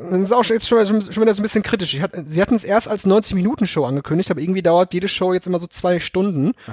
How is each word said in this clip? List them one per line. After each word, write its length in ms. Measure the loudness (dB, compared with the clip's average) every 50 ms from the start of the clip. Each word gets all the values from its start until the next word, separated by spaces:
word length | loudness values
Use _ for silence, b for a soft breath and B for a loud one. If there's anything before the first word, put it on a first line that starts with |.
| -8 -2
das 80 | 0 0
ist 140 | 2 2 2
auch 100 | 2 2
schon, 140 | 2 0 -2
jetzt 100 | 0 2
schon, 180 | 2 2 4
schon 360 | 4 2 0 0 -2 -2 2 2
wieder 100 | 2 2
so 80 | 2
ein 20 | -2
bisschen 200 | -2 0 -2 0
kritisch. 300 | 0 -2 -2 -2 -4 -4
Ich 80 | -4
hat-, 100 | -4 -4 -6 -8 -10
sie 160 | -4 0 0
hatten 120 | 2 2 2
es 120 | 0 0
erst 240 | 2 0 0 2 0
als 160 | -6 -2 2
neunzig 280 | 4 4 4 2 0 -2
Minuten 320 | 0 0 0 0 0 -2
Show 200 | -2 0 -2 -2
angekündigt, 440 | 0 -2 -4 -4 -2 -2 -2 0 -2
aber 120 | -2 -4
irgendwie 200 | -2 -2 -2 0
dauert 320 | 2 4 4 4 4 2 0
jede 140 | -4 -4 -2
Show 240 | -4 -2 0 0 0
jetzt 140 | -2 -2 -2
immer 100 | -4 -4
so 100 | -4 -8
zwei 320 | -12 -4 0 0 0 0
Stunden. 520 | -2 -2 -2 0 0 0 0 0 0 0 -2 B B B